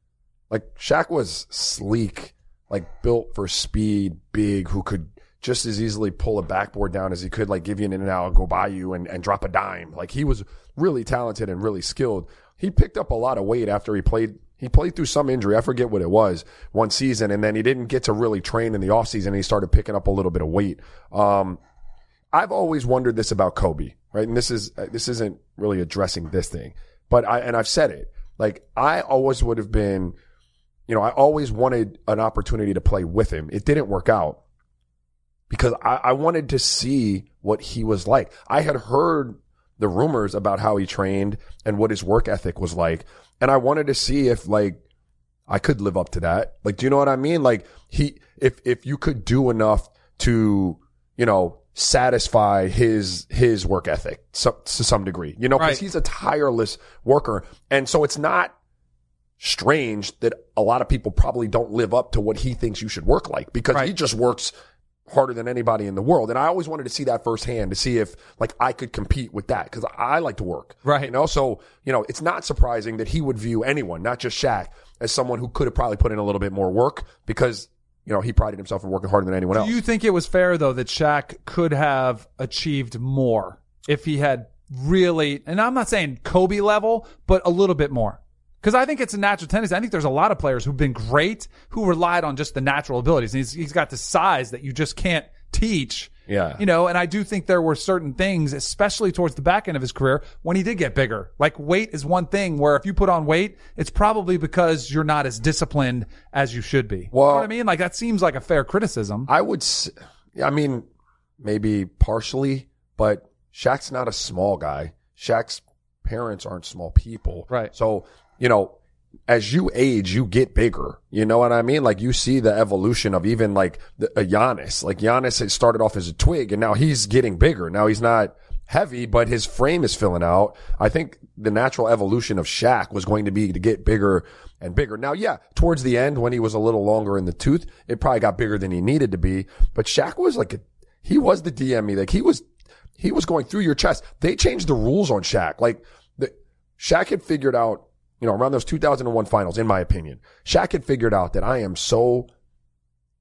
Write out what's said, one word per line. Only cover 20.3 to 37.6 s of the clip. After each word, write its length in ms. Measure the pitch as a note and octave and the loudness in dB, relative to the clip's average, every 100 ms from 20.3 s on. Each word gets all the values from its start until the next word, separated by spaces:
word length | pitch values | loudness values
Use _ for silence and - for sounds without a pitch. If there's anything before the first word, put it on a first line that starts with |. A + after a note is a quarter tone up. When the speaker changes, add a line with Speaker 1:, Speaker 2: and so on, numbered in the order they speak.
Speaker 1:
bit 120 | E2 | -2
of 60 | D#2 | 0
weight. 320 | F2+ G2+ - - - - | 0 0 -4 -14 -20 -8
Um, 460 | G2 G2+ G2+ F#2+ F2 - _ - - _ _ _ | 2 4 4 0 -6 -16 _ -18 -18 _ _ _
I've 200 | D#3 G3 | 0 2
always 340 | - E3+ D#3 A#2+ | 0 0 0 2
wondered 300 | B2+ B2 A2+ | 2 2 0
this 140 | G#2+ | -2
about 240 | G2+ F#2 | 0 0
Kobe, 400 | - F#2+ D#2 B1 - _ | 2 -2 -2 -8 -12 _
right? 140 | G#2 A2+ | -6 -2
And 100 | A#2+ | -2
this 140 | - | -2
is, 220 | A#2 G2 - | -4 -6 -10
uh, 80 | G2+ | -10
this 180 | A2+ B2 | -8 -6
isn't 300 | A#2 G#2+ F2 _ - | -4 -6 -6 _ -6
really 240 | G#2 F#2+ | -2 -2
addressing 500 | E2 F#2+ F#2 - E2 | -2 -2 -4 -4 -4
this 180 | F#2 - | -4 -4
thing, 260 | - A1+ - - _ _ | -8 -14 -16 -20 _ _
but 160 | B2 G#2 | 2 4
I, 120 | A#2+ | 0
and 160 | A#2+ A#2 | 0 -2
I've 120 | A2+ | 0
said 220 | - D#3 | 2 0
it, 200 | D2 - - - - | 0 -12 -14 -16 -4
like, 280 | A2 F#2+ _ - | -4 -4 _ -2
I 260 | C#3 D#3+ | 0 0
always 400 | - C3+ C3+ B2 | 0 2 2 2
would 160 | A#2 A2+ | 0 0
have 120 | G#2 | -2
been, 440 | A2 G#2 F#2+ F2+ - _ _ _ _ _ _ - | 0 0 0 -4 -8 _ _ _ _ _ _ -4
you 60 | |
know, 80 | A2 | 0
I 80 | A2 | 0
always 420 | C3+ C#3 D3+ C3 | 4 4 4 -2
wanted 460 | A2 B2+ B2 G#2 - - | 0 2 2 -2 -4 -2
an 100 | G#2+ | 0
opportunity 540 | A2 - - A2 G#2 | 0 -2 -2 -2 0
to 60 | F2+ | 2
play 240 | - G2+ | 2 2
with 260 | E2+ F#2+ G#2+ | 0 0 0
him. 200 | D#2+ D#2 | -2 -6
It 120 | - | -4
didn't 240 | - D3 G#2+ | 0 0 0
work 200 | F#2+ G2+ | -2 2
out 320 | G#2+ D#2 - _ _ _ _ _ _ _ _ _ _ _ | 2 0 -6 _ _ _ _ _ _ _ _ _ _ _
because 260 | - B2 - | -2 0 0
I, 180 | A2 B2+ | 0 2
I 80 | B2 | 2
wanted 360 | C3+ D#3+ E3+ C#3 | 2 2 0 0
to 80 | C3 | -2
see 720 | - - B2 C#3 A2 F#2+ - _ | 0 -2 0 2 2 0 -4 _
what 200 | G2 G#2+ | -2 -2